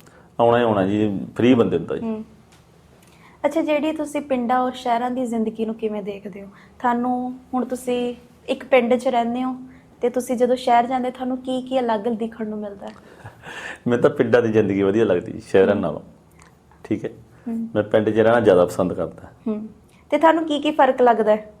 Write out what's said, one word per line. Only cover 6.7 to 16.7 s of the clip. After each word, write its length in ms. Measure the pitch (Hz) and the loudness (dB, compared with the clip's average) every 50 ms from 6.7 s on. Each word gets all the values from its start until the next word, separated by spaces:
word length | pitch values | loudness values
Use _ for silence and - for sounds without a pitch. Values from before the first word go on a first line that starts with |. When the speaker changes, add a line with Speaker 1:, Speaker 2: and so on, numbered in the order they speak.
| - - | -12 -4
Speaker 2:
ਤੁਹਾਨੂੰ 600 | - 240 240 240 240 254 247 247 247 254 254 254 - - - | -2 -2 0 0 -2 -2 -2 -4 -4 -8 -10 -12 -12 -6 -4
ਹੁਣ 100 | 254 233 | -4 -4
ਤੁਸੀਂ 500 | 247 254 240 - 247 247 247 247 240 240 - - - _ _ - - | -4 -6 -8 -4 -4 -4 -4 -4 -6 -8 -10 -16 -20 _ _ -6 -6
ਇੱਕ 160 | 269 262 - | -6 -6 0
ਪਿੰਡ 300 | - 277 254 240 226 254 | 2 4 4 4 4 2
'ਚ 140 | 233 240 269 | 2 0 0
ਰਹਿੰਦੇ 360 | 254 233 233 233 240 254 254 | 0 0 -2 -2 -2 -4 -4
ਹੋ 100 | 262 254 254 254 - - - _ _ _ - | -6 -6 -8 -12 -18 -20 -20 _ _ _ -4
ਤੇ 100 | - 240 | -4 -2
ਤੁਸੀਂ 260 | 240 254 247 - 254 | -2 -2 -4 -2 0
ਜਦੋਂ 200 | 226 247 240 254 | 0 2 2 0
ਸ਼ਹਿਰ 300 | 254 - 254 240 240 233 | 0 2 2 4 4 2
ਜਾਂਦੇ, 240 | 240 262 254 247 254 | 2 -2 -2 -4 -4
ਤੁਹਾਨੂੰ 280 | 254 262 254 254 262 254 | -6 -6 -6 -6 -6 -6
ਕੀ 240 | - 269 254 254 | -6 -6 -6 -6
ਕੀ 180 | 254 254 262 262 | -4 -2 -2 -2
ਅਲੱਗ 200 | 247 233 220 214 | 0 0 -2 -2
ਦੇਖਣ 460 | 196 247 233 208 226 226 - - 220 | -2 -4 -4 -4 -6 -8 -6 -8 -8
ਨੂੰ 120 | 214 214 214 | -8 -8 -8
ਮਿਲਦਾ 280 | 208 202 202 196 208 | -10 -12 -12 -14 -16
ਹੈ? 60 | 220 220 - - - - - - - - - | -18 -18 -20 -20 -20 -20 -20 -20 -20 -20 -20
Speaker 1:
<laughs> 460 | - - - - - - - - - | -20 -18 -16 -14 -14 -14 -12 -6 -2
ਮੈਨੂੰ 160 | 123 120 117 | 0 0 4
ਤਾਂ 80 | - 113 | 2 2
ਪਿੰਡਾਂ 320 | - - 127 113 117 123 | 2 2 0 4 4 4
ਦੀ 100 | 110 110 | 4 4
ਜ਼ਿੰਦਗੀ 300 | 107 110 104 98 98 98 | 2 2 2 2 2 2
ਵਧੀਆ 220 | 98 98 98 113 113 | 2 2 2 2 2
ਲੱਗਦੀ 280 | 101 92 87 - - | 2 2 0 -2 -6
ਜੀ, 100 | - 87 - - | -12 -14 -6 2
ਸ਼ਹਿਰਾਂ 240 | - 95 95 98 101 | 4 4 6 6 4
Speaker 2:
ਹੂੰ। 80 | 101 | 0
Speaker 1:
ਨਾਲੋਂ। 180 | 92 82 71 - - - - - _ _ _ - - - _ _ _ _ | 0 -4 -6 -8 -12 -16 -20 -20 _ _ _ -20 -20 -20 _ _ _ _